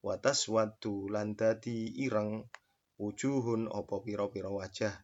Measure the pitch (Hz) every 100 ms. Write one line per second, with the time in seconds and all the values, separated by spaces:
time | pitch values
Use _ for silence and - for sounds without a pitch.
0 | 101 95 127 139 - 110 110 110 110 101
1 | 98 104 107 104 110 110 123 113 113 127
2 | 135 107 107 110 113 - _ _ _ _
3 | 104 101 175 139 120 113 113 101 101 98
4 | 113 104 101 101 95 98 95 - 107 95